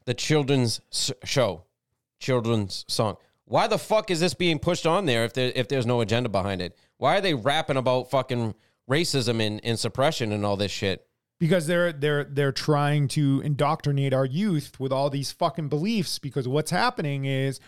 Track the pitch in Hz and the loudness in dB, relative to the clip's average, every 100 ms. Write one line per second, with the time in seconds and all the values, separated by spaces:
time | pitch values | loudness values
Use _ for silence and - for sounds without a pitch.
0 | - 120 - 151 135 139 117 - - - | -6 -4 2 2 4 4 2 -2 -6 -4
1 | - - - 139 110 82 - _ _ _ | -4 -4 -2 2 2 0 -12 _ _ _
2 | _ - - 123 113 113 98 - - - | _ -10 -2 0 2 0 0 -8 -6 -2
3 | 107 87 _ _ - 160 220 208 - 214 | -2 -2 _ _ -2 0 2 0 0 0
4 | - 170 175 - 175 147 170 175 165 180 | 0 0 0 0 0 0 0 0 2 2
5 | 175 117 117 131 127 131 120 135 117 120 | 2 0 0 0 -2 0 -2 0 0 0
6 | 110 117 120 98 98 92 87 - _ - | 2 0 0 -2 -2 -4 -6 -10 _ -2
7 | 131 190 190 139 120 151 156 135 123 127 | 0 2 2 0 0 -2 0 0 2 0
8 | 113 135 127 123 113 - _ _ - 139 | 2 -2 0 -2 -2 -6 _ _ -2 0
9 | 175 139 117 113 107 107 117 113 113 - | 2 0 0 0 0 -2 -2 -2 -2 0
10 | 147 156 110 104 104 98 101 - 98 90 | 0 2 -2 0 0 0 -2 -2 -2 -2
11 | _ _ _ - 160 185 156 175 175 147 | _ _ _ -2 2 2 2 0 0 0
12 | 147 147 139 139 139 - - 147 143 147 | 0 0 -2 0 0 0 0 2 2 2
13 | 139 156 139 135 - 139 147 156 147 139 | 2 2 2 2 0 0 0 0 -2 0
14 | 139 131 135 147 214 151 - - 131 131 | 0 2 0 0 0 0 -4 -8 -4 0
15 | 143 139 131 - 170 - 147 151 196 226 | 0 -2 -6 -2 -2 -2 -4 -2 0 0
16 | 160 - 139 143 123 143 151 180 240 247 | -2 -6 -6 -4 -2 -2 0 0 0 0
17 | 147 139 135 135 135 131 | -4 -2 -2 -2 -2 -4